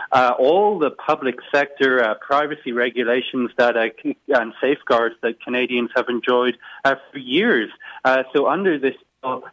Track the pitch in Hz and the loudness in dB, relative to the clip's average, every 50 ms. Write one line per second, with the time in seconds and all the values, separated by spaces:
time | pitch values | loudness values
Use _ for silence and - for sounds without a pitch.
0 | - - - 131 127 123 123 - 131 135 160 190 208 208 214 180 151 131 - - | -6 0 2 4 4 4 2 2 4 4 4 4 4 2 2 0 -2 -2 -4 -4
1 | - - 151 160 143 131 120 - - - - 143 143 143 - - 139 135 127 127 | -2 -2 -2 0 -2 -4 -4 -6 -4 -2 0 0 0 0 0 0 2 2 4 4
2 | 120 110 107 - - - 143 143 151 147 151 151 - 135 117 120 120 127 113 120 | 2 2 0 -4 -2 0 0 0 0 0 -4 -8 -8 -4 -2 -2 -2 -2 -2 -2
3 | 123 113 120 127 123 - - 131 123 113 - - 123 120 117 117 113 117 - - | -2 0 0 0 -2 -2 -4 -4 -4 -2 0 2 2 2 2 2 0 -2 -4 -6
4 | - - 131 - _ - 143 127 117 113 110 - - 131 147 143 - - 127 117 | -8 -8 -8 -6 _ 0 0 0 0 -2 -4 -2 0 0 0 0 0 2 2 2
5 | 117 113 117 - - 117 113 - - - 123 123 123 120 127 123 120 113 - 127 | 2 0 -2 -4 -4 -4 -4 -6 -8 -6 -2 -2 -2 -2 -2 -2 -4 -2 -2 -4
6 | 120 - 123 117 - - 123 123 123 123 120 - - - - - - 139 135 127 | -2 -2 -4 -4 0 0 2 2 2 0 -2 -4 -8 -20 -12 -4 -2 -2 -2 -2
7 | - - - 139 131 123 127 165 214 240 196 120 107 98 - - - - - - | -4 -12 -16 -14 -8 -4 -2 0 2 2 2 0 0 -4 -8 -14 -20 -20 -14 -4
8 | - 131 131 131 131 - - 147 139 - 143 175 196 190 160 143 131 135 131 - | 0 2 2 2 0 0 0 0 0 0 0 0 0 0 0 0 0 -2 -4 -4
9 | _ _ _ _ - 131 131 120 - - | _ _ _ _ -10 -8 -8 -8 -10 -14